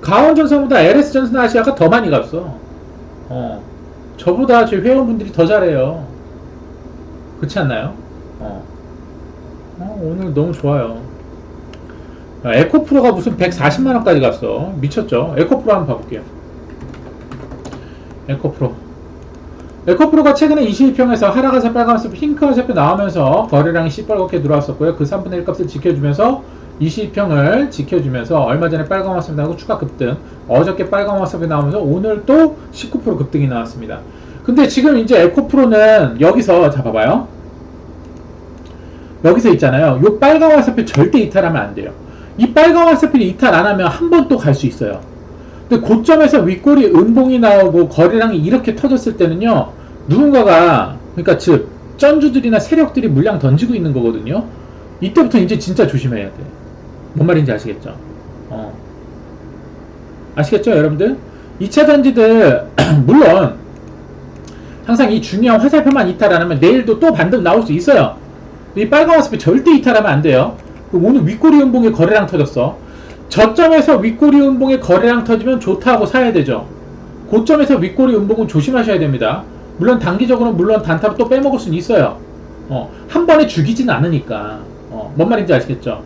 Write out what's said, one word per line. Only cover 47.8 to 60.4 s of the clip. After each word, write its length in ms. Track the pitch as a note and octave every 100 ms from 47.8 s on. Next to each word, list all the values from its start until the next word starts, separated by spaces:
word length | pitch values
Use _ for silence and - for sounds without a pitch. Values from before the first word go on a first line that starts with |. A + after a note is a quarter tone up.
| D#3
거래량이 500 | - F3 A3 A3+ F#3
이렇게 360 | D#3 B3 A3+
터졌을 420 | A3 C#4 C4 A#3+ A3
때는요, 540 | E3+ E3 A3+ F3+ - - - - -
누군가가, 880 | F#3+ D4 C4+ G3+ E3 E3+ C3 F#2 - -
그러니까 240 | - E3+ E3+
즉 300 | - D3+ - - - -
전주들이나 640 | C#4 D4+ C#4+ B3+ A#3+ A3
세력들이 500 | - D#4+ D4+ - A3+
물량 300 | C3+ G3 F#3+
던지고 360 | C3+ C#3+ A#3
있는 180 | A#3 D#3+
거거든요. 520 | C3 A#2 A2 A2 F#3+ A#3 - - - - -
이때부터 380 | F#3+ E4+ B3+ G#3+
이제 200 | F3+ G#3+
진짜 280 | F3+ F#3 E3
조심해야 400 | C3+ C3 A2 G2
돼. 80 | - C3+ - - - - - -
뭔 120 | - D#3+
말인지 260 | E3 C#3
아시겠죠? 420 | G#2+ A2+ G2 G#2+ G2 - - - - -
어. 220 | A2 G#2+ - - - - - - - - - - - - - - - -
아시겠죠, 340 | -